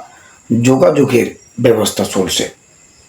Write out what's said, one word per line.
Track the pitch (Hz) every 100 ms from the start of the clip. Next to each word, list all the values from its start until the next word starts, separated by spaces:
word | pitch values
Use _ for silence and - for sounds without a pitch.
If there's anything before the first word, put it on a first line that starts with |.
| - - - _ _ 117 120
যোগাযোগের | 131 175 151 131 120 104 - _ -
ব্যবস্থা | 120 110 101 - 101
চলছে | 101 90 - - - _ _ _ _